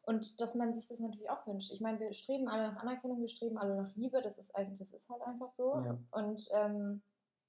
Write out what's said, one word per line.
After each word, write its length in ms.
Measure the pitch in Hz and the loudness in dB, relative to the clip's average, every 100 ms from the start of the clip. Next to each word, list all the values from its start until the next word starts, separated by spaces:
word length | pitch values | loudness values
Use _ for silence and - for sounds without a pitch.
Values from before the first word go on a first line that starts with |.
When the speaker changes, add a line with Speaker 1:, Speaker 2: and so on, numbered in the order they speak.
Speaker 1:
Und 380 | - 220 - - | 2 2 2 -2
dass 140 | 233 240 | 0 2
man 180 | 233 | 2
sich 140 | 233 - | 0 -4
das 120 | 233 | -6
natürlich 300 | 226 208 214 | -4 -4 -4
auch 160 | 277 220 | -4 -2
wünscht. 240 | 196 - | -4 -4
Ich 80 | 196 | -2
meine, 180 | 220 214 | -2 0
wir 140 | 220 | -2
streben 340 | 196 - 269 247 | -4 -2 0 2
alle 240 | 220 214 | 2 2
nach 100 | 202 | 0
Anerkennung, 400 | 233 254 254 247 | -2 -2 -2 0
wir 80 | 226 | -2
streben 280 | - 233 220 | -2 -2 2
alle 180 | 202 196 | 2 2
nach 200 | 196 196 | 0 0
Liebe, 260 | 247 262 | 2 4
das 160 | 214 - | 2 -4
ist 180 | 202 202 | -6 -2
ein-, 200 | 196 196 | -2 -4
das 180 | 196 | -12
ist 160 | - - | -14 -12
halt 120 | 240 | -8
einfach 280 | 240 240 247 | -6 -6 -8
so. 300 | - 254 285 | 0 2 4
Speaker 2:
Ja. 140 | 247 120 - | 2 -2 -2
Speaker 1:
Und, 360 | 220 208 214 - | -2 0 -2 2
ähm, 480 | 208 208 208 202 202 - _ _ _ | 4 4 2 0 -2 -6 _ _ _